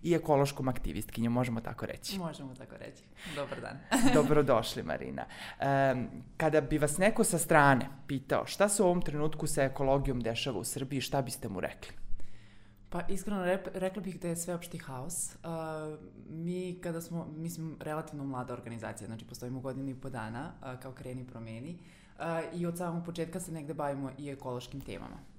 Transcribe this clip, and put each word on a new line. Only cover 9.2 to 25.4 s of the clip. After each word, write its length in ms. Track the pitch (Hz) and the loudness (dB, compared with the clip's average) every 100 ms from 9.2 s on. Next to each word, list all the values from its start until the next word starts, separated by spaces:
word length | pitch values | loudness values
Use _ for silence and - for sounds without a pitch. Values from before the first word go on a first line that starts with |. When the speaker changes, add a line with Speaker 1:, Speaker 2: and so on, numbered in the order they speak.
| 151 - 156 | 0 0 0
Speaker 1:
sa 160 | - | 2
ekologijom 580 | 135 131 135 139 139 123 | 2 2 4 4 4 0
dešava 380 | 113 113 139 104 | 0 -2 -2 -2
u 60 | |
Srbiji, 360 | - - 135 139 | -4 -6 -4 -4
šta 220 | 123 143 | 0 0
biste 260 | 123 - 113 | 0 -6 -6
mu 120 | 95 | -4
rekli? 320 | 78 - - - - - - - - - - - - | -4 -6 -12 -8 2 4 4 -2 -10 -20 -20 -20 -8
Speaker 2:
Pa, 100 | 180 - | -2 0
iskreno 360 | 196 - 202 | 0 0 0
rep-, 260 | 175 190 185 | 2 2 0
rekla 280 | 185 185 190 | -2 -2 -2
bih 180 | 185 165 | -8 -6
da 80 | 170 | -4
je 80 | 170 | -4
sveopšti 420 | 175 175 - 165 | -4 -6 -6 -12
haos. 580 | - 156 160 170 - - | -8 -8 -6 -6 -6 -8
A, 540 | 170 165 160 156 156 151 - - - | -8 -4 -4 -4 -6 -10 -14 -18 -12
mi 500 | 160 170 180 180 175 | -6 -4 -4 -4 -6
kada 200 | 175 165 | -6 -6
smo, 260 | 165 170 160 156 | -6 -6 -6 -8
mi 140 | 165 | -8
smo 200 | 165 160 147 | -6 -8 -8
relativno 440 | 151 151 156 147 | -6 -6 -6 -8
mlada 280 | 139 127 127 | -6 -6 -6
organizacija, 540 | 123 120 117 110 110 98 | -8 -8 -8 -8 -8 -10
znači, 180 | 110 | -10
postojimo 360 | - - 123 131 | -12 -10 -8 -6
godinu 300 | 131 131 135 | -6 -6 -6
i 40 | |
po 160 | 131 135 | -8 -8
dana, 420 | 127 110 117 156 - | -8 -8 -8 -10 -10
a, 160 | 131 127 | -12 -10
kao 160 | 135 | -12
Kreni 340 | 127 127 127 127 | -12 -10 -10 -10
promeni. 520 | 113 113 113 139 175 - - - - | -12 -10 -10 -10 -12 -16 -20 -20 -8
A, 240 | 160 165 160 | -4 -2 -4
i 120 | 175 175 | -4 -4
od 120 | 170 | -2
samog 260 | 175 170 | -4 -4
početka 360 | 170 170 165 185 | -6 -6 -4 -6
se 120 | 180 | -8
negde 220 | 160 143 | -8 -8
bavimo 360 | 156 143 139 135 135 | -2 -2 -2 -6 -6
i 120 | 143 | -10
ekološkim 500 | 139 131 123 127 139 | -8 -6 -6 -8 -12
temama. 360 | - 95 60 - - - | -10 -10 -10 -14 -18 -20